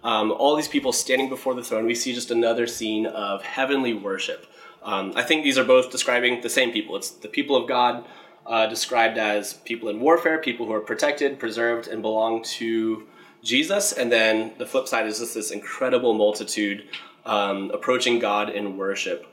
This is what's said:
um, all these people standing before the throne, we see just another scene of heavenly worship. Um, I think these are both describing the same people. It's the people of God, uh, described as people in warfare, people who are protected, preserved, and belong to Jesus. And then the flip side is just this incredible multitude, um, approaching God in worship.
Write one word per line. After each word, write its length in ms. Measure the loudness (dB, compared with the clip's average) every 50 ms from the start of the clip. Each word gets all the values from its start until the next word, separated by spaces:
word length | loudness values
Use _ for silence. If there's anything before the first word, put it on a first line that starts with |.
| 0
um, 240 | 2 2 2 2 2
all 240 | 2 4 4 4 4
these 140 | 2 0 0
people 240 | -2 0 0 0
standing 360 | -2 -2 0 2 2 2 2 -2
before 260 | -4 -4 -2 -2 -2
the 100 | -2 -4
throne, 200 | -2 -2 0 0
we 120 | 0 0
see 160 | 0 -2 -2 -4
just 160 | -4 -4 0
another 360 | 2 2 4 4 2 2 0 -2
scene 380 | -2 -4 -4 -2 0 0 -2
of 360 | -2 -2 -4 -4 -4 -4 -6
heavenly 500 | -6 -8 -2 -2 0 0 0 0 0 -2
worship. 540 | -2 -4 -4 -4 -4 -4 -4 -6 -8 -10 -12 -20 -20 -20 -20 -20 -20 _ -6
Um, 280 | -4 -4 -2 -2 -2 -4
I 80 | -4 0
think 180 | 2 0 2
these 160 | 2 2 2 2
are 60 | 6
both 260 | 6 6 6 6 2
describing 520 | -4 -2 0 2 2 2 2 2 0 0
the 60 | -4 0
same 220 | 2 2 2 2
people. 240 | 0 -2 -4 -4 -6
It's 160 | -8 -8 -8
the 180 | -12 -12 -16 -6
people 280 | -4 -4 0 2 2
of 100 | 0 2
God, 380 | 2 2 2 4 2 2 -2 -10 -14 -20 -20 -20 -20 -20 -18 _
uh, 220 | -2 2 2 2 2
described 500 | 0 -4 -4 0 2 2 2 2 2 0
as 360 | 0 0 0 0 -2 -6 -12 -14 -8 -8
people 180 | -8 -6 -4 -6
in 100 | -4 2
warfare, 400 | 4 4 4 4 4 0 0 0
people 260 | -2 -4 -4 -4 -4
who 60 | -4
are 80 | -4 -4 -4 -4
protected, 480 | -2 0 0 0 2 0 0 -2 0 -2
preserved, 480 | -6 -6 -2 0 0 0 0 -2 -4 -8
and 140 | -8 -4
belong 420 | -2 0 0 2 2 2 0 -4 -4 -6 -8 -6
to 500 | -4 0 0 0 0 0 -2 -4 -8 -20 -20 -20 -20 -20 -20 _
Jesus. 500 | -4 0 0 0 2 2 0 0 0 0
And 200 | -2 0 2 2
then 400 | 4 4 6 4 4 2 0 -4 -8 -10
the 80 | -8
flip 200 | -2 -2 -2 0
side 200 | 0 -2 -2 -2
is 120 | -2 -4 -6
just 160 | -6 -6 -6
this 160 | -6 -6 -6
incredible 640 | -8 -8 -10 -10 -4 -2 0 2 2 2 4 2 4
multitude, 720 | 4 4 4 2 0 -6 -4 -2 0 0 0 -2 -4 -8 -14 -16 -16 -16 -18 -20 _ _
um, 480 | 0 0 2 2 0 -2 -2 -2 -4
approaching 480 | -4 -2 0 0 2 2 4 2 2 2
God 280 | 2 2 2 0 0 -2
in 280 | -4 -4 -4 -4 -6
worship. 500 | -4 -4 -4 -2 -2 -4 -4 -4 -6 -8 -18